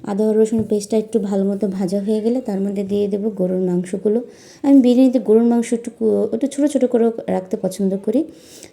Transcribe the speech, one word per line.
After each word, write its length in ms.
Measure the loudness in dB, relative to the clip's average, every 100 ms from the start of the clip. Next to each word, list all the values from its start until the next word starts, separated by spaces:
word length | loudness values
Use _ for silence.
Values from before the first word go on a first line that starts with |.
আদা 300 | -6 -2 0
রসুন 300 | 2 2 0
পেস্টটা 340 | 0 -4 0 -4
একটু 220 | 0 -4
ভালো 260 | -2 -2
মতো 240 | -2 -2 -4
ভাজা 320 | -4 -4 -4
হয়ে 200 | -2 -2
গেলে 200 | -2 -2
তার 200 | -4 -4
মধ্যে 220 | -4 -4
দিয়ে 260 | -4 -2 -2
দেবো 220 | -2 -4
গরুর 300 | -4 -2 -2
মাংসগুলো। 640 | -2 -2 -4 -4 -2 -2 -4 -20 -20 -6
আমি 180 | 4 6
বিরিয়ানিতে 380 | 6 6 4 4
গরুর 240 | 4 4
মাংস 300 | 4 2 0
একটু 180 | -4 -6 -4
কু-, 360 | 0 0 0
একটু 120 | -2 -4
ছোটো 220 | 0 0
ছোটো 180 | 2 2
করে 240 | 2 0 -2 -4
রাখতে 280 | -4 -4 -6
পছন্দ 340 | -6 -2 -2 -2
করি। 200 | -2 -2 -2 -10 -20 -20 -20